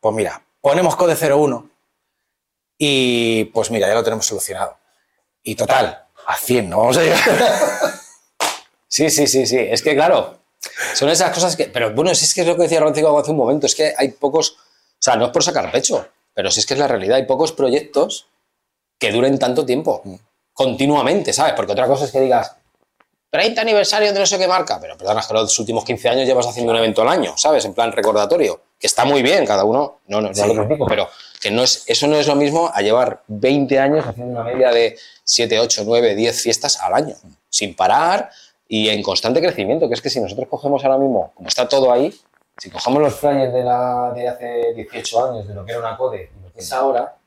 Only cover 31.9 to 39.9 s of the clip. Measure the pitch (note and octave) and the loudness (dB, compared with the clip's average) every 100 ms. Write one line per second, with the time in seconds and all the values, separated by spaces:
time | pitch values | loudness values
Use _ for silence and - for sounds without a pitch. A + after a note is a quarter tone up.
31.9 | A#2 D3 D3+ C#3+ C#3+ D3 D#3 E3 G#2 G2+ | -2 2 2 2 2 2 0 -2 0 2
32.9 | A#2 A#2+ - _ G#2+ B2+ C#3+ C3+ C3+ C#3 | 2 0 -2 _ -2 0 2 2 2 2
33.9 | D#3 B2+ A#2 B2 A#2+ A#2 B2+ B2+ A#2 A2+ | 0 -2 -8 -10 -8 -6 0 2 4 2
34.9 | - - - - - A#2 A2 A#2 - G#2 | -2 -20 -14 -2 0 2 0 0 -2 0
35.9 | A#2 A#2+ G2+ A#2 - A#2 A2+ C#3+ - F#2+ | 2 2 2 0 0 -2 -2 -2 -4 0
36.9 | G2+ D3+ - F2 _ _ - G#2 E2+ F#2 | 0 -2 -8 -20 _ _ -6 -6 0 2
37.9 | B2 E3 G3+ - - - _ _ A2 G#2+ | 4 4 0 -4 -14 -20 _ _ -2 0
38.9 | G#2+ G2 F#2 A2+ C3 E3+ - G2 D3 D#3 | 0 -2 -2 0 2 0 -2 -2 0 0